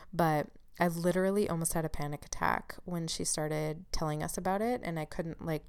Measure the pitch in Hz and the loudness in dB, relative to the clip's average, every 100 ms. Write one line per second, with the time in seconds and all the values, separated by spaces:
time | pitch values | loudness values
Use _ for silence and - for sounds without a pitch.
0 | - 170 165 151 143 - - - 175 170 | -6 2 4 4 0 -6 -18 0 0 2
1 | 175 175 190 202 208 165 165 170 160 - | 2 4 4 2 2 0 0 0 0 0
2 | 147 147 - - 165 - - - - 175 | -2 -4 -6 0 2 2 -2 -10 -6 -4
3 | 165 - 156 - 151 156 156 156 185 - | -2 -2 -2 0 0 0 -2 -4 -2 0
4 | 156 151 165 - 185 196 226 247 - 165 | 2 0 -2 -2 0 0 0 0 -2 -4
5 | 151 - 165 - 165 156 | -4 -4 -4 -4 -2 -2